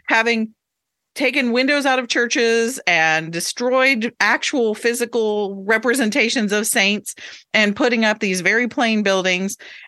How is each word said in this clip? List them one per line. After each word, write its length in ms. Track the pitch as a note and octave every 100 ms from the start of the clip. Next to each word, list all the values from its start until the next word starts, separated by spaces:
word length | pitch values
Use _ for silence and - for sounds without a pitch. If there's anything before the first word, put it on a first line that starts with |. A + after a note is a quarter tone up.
| -
having 460 | A3+ A3+ A3+ A3 - _ _ _ _ _
taken 380 | - C4 C#4 B3
windows 340 | A#3 C4+ D4 C4+
out 120 | B3+
of 100 | A#3+
churches 720 | - A#3+ D4+ A#3 A3+ A3+ C4+ -
and 460 | E3+ D#3+ D#3+ D#3+
destroyed 840 | E3+ E3+ - B3 C4 C4 B3+ A3+ -
actual 540 | G3+ C#4 - C#4+ A3+
physical 880 | G#3+ A#3 A#3+ A#3+ A#3+ A3 G#3 G3+ G3
representations 880 | G3 A3 A#3+ C4 A3 A#3+ A3+ B3+ G#3+
of 140 | G#3 A3
saints 480 | A#3+ G3 G#3 - - - - -
and 200 | A3 G#3 G3+
putting 280 | B3 A3+
up 160 | A3 G#3+
these 220 | G#3 F#3
very 260 | F3 A3+ A#3+
plain 340 | - A#3 A3
buildings. 540 | G3+ F#3+ F#3 F3+ F#3+ - - -